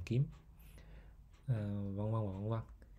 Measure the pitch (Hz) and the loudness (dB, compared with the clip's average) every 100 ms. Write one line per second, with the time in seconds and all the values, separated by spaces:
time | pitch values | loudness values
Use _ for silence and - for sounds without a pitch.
0 | 87 117 151 - - - - - - - | 2 4 4 0 -16 -18 -16 -16 -16 -16
1 | - - - - - 110 104 101 101 98 | -16 -18 -20 -6 0 2 2 0 0 0
2 | 107 113 104 95 107 113 - - - | 2 4 2 0 0 0 -2 -10 -18